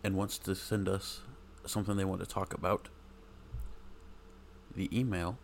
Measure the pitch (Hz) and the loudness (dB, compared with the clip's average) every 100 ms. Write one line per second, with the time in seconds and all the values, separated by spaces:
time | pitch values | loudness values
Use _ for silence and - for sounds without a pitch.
0 | 101 95 101 - - 92 - 107 92 98 | 4 4 2 0 0 0 2 4 4 2
1 | - - - - - - - 110 101 101 | 0 -6 -10 -14 -14 -12 -2 0 4 4
2 | 95 92 90 98 95 - 87 101 - - | 4 2 0 0 0 2 4 4 2 -16
3 | - - - - - - - - - - | -18 -18 -18 -18 -8 -6 -4 -6 -10 -12
4 | - - - - - - - 95 92 117 | -12 -14 -14 -18 -18 -18 -10 -2 2 4
5 | 127 92 85 120 | 4 4 2 -2